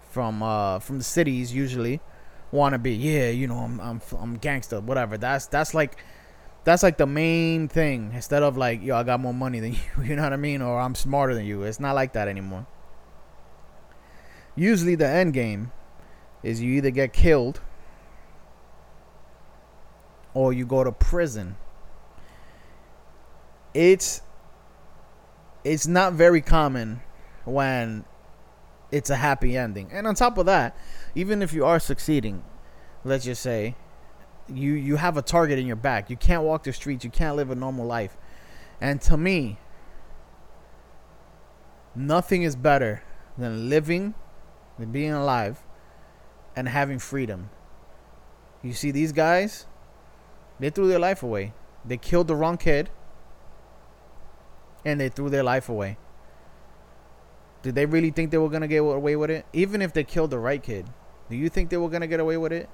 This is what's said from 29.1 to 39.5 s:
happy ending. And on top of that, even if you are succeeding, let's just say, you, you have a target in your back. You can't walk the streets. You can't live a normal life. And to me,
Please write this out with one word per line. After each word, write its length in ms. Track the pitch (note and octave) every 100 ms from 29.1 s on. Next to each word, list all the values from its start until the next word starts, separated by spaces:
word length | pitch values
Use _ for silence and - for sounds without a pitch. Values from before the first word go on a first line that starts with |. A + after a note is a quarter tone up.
| C3+
happy 400 | D3 C3+ B2+ B2+
ending. 340 | A#2 G2+ F#2+
And 160 | G3 G#3+
on 80 | G3
top 220 | B3 G#3+
of 80 | F3+
that, 280 | F#3 A#2+ - - - - -
even 260 | F#3+ G#3
if 120 | F#3+
you 120 | D#3 C#3
are 140 | E3
succeeding, 640 | - C#3+ - D3+ A2 F#2 - - - - - -
let's 220 | B2+ C3+ B2
just 160 | B2
say, 340 | B2+ A2+ G#2+ A#2+ - - - - - - -
you, 200 | C3 C#3
you 240 | D3 C#3 D3
have 180 | F3 D3+
a 60 |
target 380 | C3+ E3+ D#3+ C3+
in 60 | B2+
your 100 | A2+
back. 320 | C#3 A#2 G2+
You 80 | B2
can't 260 | - E3+
walk 200 | D#3 D#3
the 100 | -
streets. 320 | A#2+ C#3+ C3 A#2+
You 60 |
can't 240 | - D#3+ D3
live 160 | C3+
a 40 | B2
normal 300 | C3 C3 A#2+
life. 320 | A#2 G2+ - - - - - - -
And 200 | C3+ C#3+
to 120 | - D#3
me, 440 | F3 F#3+ B2